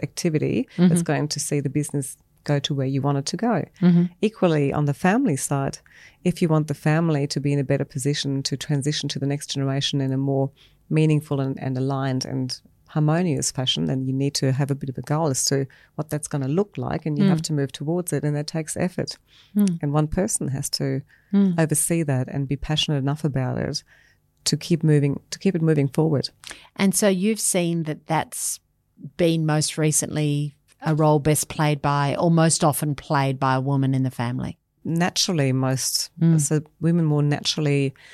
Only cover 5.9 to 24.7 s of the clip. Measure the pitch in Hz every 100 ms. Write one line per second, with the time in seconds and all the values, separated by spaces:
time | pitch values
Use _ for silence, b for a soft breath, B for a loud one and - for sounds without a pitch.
5.9 | B B B 175 - 175 156 151 143 156
6.9 | 160 165 147 143 143 143 143 135 139 135
7.9 | 135 139 147 139 139 - 135 - 143 143
8.9 | 151 143 - 135 143 - 143 135 139 -
9.9 | 143 135 131 139 135 135 b b b -
10.9 | 156 156 151 151 139 135 135 131 127 135
11.9 | 135 135 131 - 131 127 - _ _ -
12.9 | 156 151 165 180 131 - - 127 156 160
13.9 | 135 131 131 139 - 135 131 139 139 139
14.9 | 127 123 151 160 131 - 139 131 b b
15.9 | - 156 151 - 143 135 170 208 - 123
16.9 | - 160 147 196 160 160 147 139 - 147
17.9 | 180 175 143 147 147 151 160 156 - 175
18.9 | - - - _ b b 208 202 170 143
19.9 | 151 151 185 214 - 147 139 - - 139
20.9 | 135 - b b 196 196 170 151 147 -
21.9 | 170 151 127 127 139 135 139 - 151 -
22.9 | 143 135 147 151 131 127 120 127 - -
23.9 | b b b _ _ - 151 -